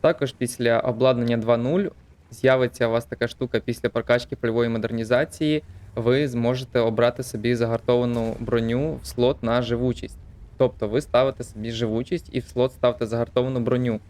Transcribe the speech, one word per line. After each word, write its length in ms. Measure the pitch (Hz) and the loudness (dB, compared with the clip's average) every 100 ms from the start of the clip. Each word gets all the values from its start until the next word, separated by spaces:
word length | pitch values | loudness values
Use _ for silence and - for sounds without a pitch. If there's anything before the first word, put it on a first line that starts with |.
Також 300 | - 160 135 | 2 2 -4
після 480 | - 123 - 120 117 | -4 -6 0 0 2
обладнання 580 | - 113 131 123 120 117 | 0 2 2 4 0 0
два 200 | 110 117 | 2 0
нуль 260 | 123 175 196 - - _ _ | 2 0 -2 -8 -20 _ _
з'явиться 560 | - 131 131 123 - 117 | 0 2 4 2 0 0
у 40 | |
вас 140 | 117 - | 0 -4
така 220 | - 117 | -6 -6
штука: 320 | - 127 117 | -4 -4 -2
після 300 | - 117 117 | -4 -4 -2
прокачки 460 | 117 113 123 123 - | -4 0 0 0 -4
польової 340 | 117 113 117 | -2 0 0
модернізації 960 | 113 113 117 113 123 160 - 151 151 - - - - | 0 -4 -4 2 2 2 -2 0 0 -4 -20 -12 -2
ви 320 | 117 131 147 | 2 2 2
зможете 520 | 120 117 127 131 123 | 0 0 -2 -2 0
обрати 440 | 117 113 120 - | 2 4 2 0
собі 320 | 127 110 117 120 | -8 -4 0 0
загартовану 800 | 117 113 - 123 123 120 113 113 | 0 0 2 2 2 -2 -4 -6
броню 600 | 117 117 113 120 151 135 | -2 0 0 -2 -2 -6
в 20 | - | -10
слот 380 | - 123 143 | 0 0 2
на 180 | 117 120 | 0 0
живучість. 560 | 117 117 127 117 - - - - - - | 0 -2 -2 -4 -10 -14 -20 -20 -20 0
Тобто 300 | 127 - 107 | 0 0 -2
ви 140 | 120 | -2
ставите 420 | 151 120 135 131 | 0 2 2 -2
собі 280 | 120 107 113 | -12 -10 -8
живучість 580 | 113 117 113 127 175 - | -4 -2 -2 -4 -6 -4
і 80 | 127 | -8
в 60 | - | -6
слот 260 | 123 131 | 0 -2
ставите 340 | - 123 117 113 | 2 0 0 -4
загартовану 540 | 117 117 - 127 127 | -2 0 0 0 -2
броню 400 | 117 123 123 107 | 0 0 0 -4